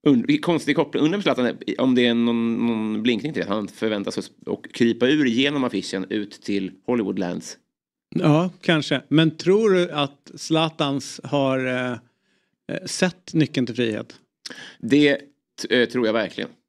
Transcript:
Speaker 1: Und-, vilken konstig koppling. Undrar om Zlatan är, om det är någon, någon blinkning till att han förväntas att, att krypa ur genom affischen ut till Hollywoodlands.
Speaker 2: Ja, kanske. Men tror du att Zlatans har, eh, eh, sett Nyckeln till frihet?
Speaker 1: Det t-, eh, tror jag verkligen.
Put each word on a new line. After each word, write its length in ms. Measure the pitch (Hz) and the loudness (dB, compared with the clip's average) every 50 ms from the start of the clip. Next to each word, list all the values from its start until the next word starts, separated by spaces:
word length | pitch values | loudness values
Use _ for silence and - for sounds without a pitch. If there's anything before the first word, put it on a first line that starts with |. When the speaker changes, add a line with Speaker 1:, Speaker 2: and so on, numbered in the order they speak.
| - | 6
Speaker 1:
Und-, 180 | 147 139 120 113 | 6 4 4 4
vilken 140 | 123 147 151 - | 2 0 0 2
konstig 320 | 165 170 151 - 151 143 | 0 0 0 0 0 0
koppling. 280 | 165 151 143 - - 143 | 0 0 -2 0 0 0
Undrar 140 | 156 175 | 0 0
om 60 | 202 190 | 0 0
Zlatan 220 | 165 131 117 123 | 0 0 2 0
är, 360 | 117 - - - - - - | -2 -2 -4 -6 -6 -2 0
om 140 | 127 131 127 | 2 2 4
det 100 | 123 123 | 4 4
är 60 | 120 117 | 4 2
någon, 540 | 117 117 117 117 117 117 117 117 110 113 | 2 0 0 0 0 -2 -2 -2 0 0
någon 360 | 117 117 110 110 107 107 107 107 | -2 0 -2 -2 -4 -4 -2 0
blinkning 300 | 123 120 104 - 151 151 | 0 0 0 -2 -6 -6
till 80 | - | -6
att 60 | 85 - | -4 -4
han 180 | 101 107 104 | -4 -4 -4
förväntas 500 | 98 - - 110 110 107 101 98 98 - | -8 -8 -4 -4 -2 -2 -2 -4 -6 -6
att, 140 | - 98 - _ _ - | -8 -8 -10 _ _ -8
att 260 | - 95 - - - - | -8 -8 -8 -8 -14 -2
krypa 340 | - 123 117 113 117 123 | 2 2 2 4 2 2
ur 180 | 127 151 151 147 | 2 4 2 2
genom 380 | 127 113 120 135 143 147 143 127 | 2 2 2 0 0 0 -2 -2
affischen 420 | 123 - 95 87 - - 95 92 - | -2 -2 -4 -6 -4 -6 -6 -4 -4
ut 220 | 104 107 104 98 | -4 -4 -4 -6
till 400 | - - _ - 101 98 95 92 - - _ | -12 -16 _ -4 -4 -4 -4 -6 -10 -10 _
Hollywoodlands. 720 | - 123 120 107 95 101 98 92 87 87 90 - - - _ _ _ _ _ _ _ _ _ _ _ - | -2 -2 0 0 -2 -2 -4 -4 -4 -4 -8 -10 -12 -18 _ _ _ _ _ _ _ _ _ _ _ -4
Speaker 2:
Ja, 340 | 165 180 160 147 156 175 185 170 - | 0 2 4 4 4 2 0 -6 -6
kanske. 400 | - - 170 156 143 - 147 127 - | -2 0 0 0 0 -2 -4 -4 -2
Men 300 | _ 139 151 165 160 156 | _ 4 4 4 4 2
tror 320 | - - 170 190 214 226 214 | 0 0 2 2 4 4 4
du 220 | 190 180 175 175 | 4 4 2 0
att 400 | 156 147 143 135 - _ _ - - | -2 -4 -4 -4 -4 _ _ -20 -18
Zlatans 840 | 143 - - 160 160 160 160 156 - 160 139 139 139 - - - - - | -16 -4 0 0 2 2 0 0 -2 -2 -2 -2 -4 -6 -8 -16 -14 -8
har, 440 | - 143 143 139 135 131 131 131 | -2 0 0 2 2 0 0 -2
eh, 240 | 127 127 127 127 123 | -2 -2 -2 -4 -4
eh, 60 | 123 120 _ _ _ _ _ _ _ _ _ _ _ _ _ - - - - | -6 -8 _ _ _ _ _ _ _ _ _ _ _ _ _ -10 -10 -8 -8
sett 480 | 151 - - 190 180 - _ _ - - | -8 -2 0 -2 -2 -2 _ _ -2 0
Nyckeln 320 | 165 151 - - 139 127 | 0 0 2 0 -2 -2
till 100 | 117 113 | -2 -2
frihet? 400 | 120 123 113 107 113 117 _ - - _ _ _ _ _ - - - - - - _ | -2 -2 -2 -2 -4 -8 _ -16 -20 _ _ _ _ _ -18 -18 -16 -18 -20 -18 _
Speaker 1:
Det 380 | - 113 127 147 147 143 139 - - _ _ _ _ _ _ - | -2 2 4 6 6 6 4 2 -2 _ _ _ _ _ _ -12
t-, 200 | - - - 123 | -4 0 2 2
eh, 40 | 120 113 | 2 2
tror 160 | - 123 120 | 0 0 0
jag 80 | 110 107 | 2 2
verkligen. 360 | 113 107 101 - - 101 - - _ _ | 0 -2 -2 -4 -8 -8 -8 -10 _ _